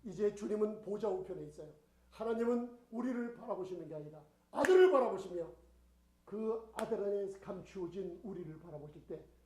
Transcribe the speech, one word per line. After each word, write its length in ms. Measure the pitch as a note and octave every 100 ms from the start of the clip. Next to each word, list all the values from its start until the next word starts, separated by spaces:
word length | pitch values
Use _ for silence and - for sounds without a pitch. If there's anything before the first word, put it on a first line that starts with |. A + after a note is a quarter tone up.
이제 300 | A#3 F3 G#3
주님은 480 | G#3 G#3+ G#3+ G#3+ -
보좌 260 | F3+ G#3 G#3+
우편에 360 | F#3 - E3+
있어요. 280 | D3+ - D3+ - _ _ _
하나님은 680 | - A3 A3+ A#3 A#3+ B3 - -
우리를 460 | A3+ B3 A#3+ A#3 A#3
바라보시는 520 | A#3 F#3+ F#3 F3 D#3+
게 80 | D#3
아니라 240 | D3+ D3+ - _ _
아들을 400 | - F4+ F#4 F#4
바라보시며 560 | C#4 A#3 F#3+ F#3 F3 E3 - - - _ _ _ _ -
그 460 | G3+ A3 A3 -
아들 260 | - A3+ A3
안에 280 | G3+ G3+ G3 F#3+
감추어진 800 | - F#3+ F3+ G3 E3+ F3 F#3 E3+
우리를 360 | G#3 F3+ D#3+ D#3
바라보실 460 | E3+ D3+ D3 - -
때 160 | D#3+ - -